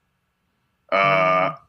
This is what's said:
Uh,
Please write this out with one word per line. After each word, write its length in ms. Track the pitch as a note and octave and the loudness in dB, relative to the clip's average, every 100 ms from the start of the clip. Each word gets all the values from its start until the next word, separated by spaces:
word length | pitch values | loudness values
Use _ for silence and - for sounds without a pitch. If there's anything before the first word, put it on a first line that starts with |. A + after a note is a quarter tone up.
| _ _ _ _ _ _ _ _ _ | _ _ _ _ _ _ _ _ _
Uh, 640 | F#2+ G2 F#2+ F#2 F#2 F#2 - | -2 0 2 0 0 -2 -6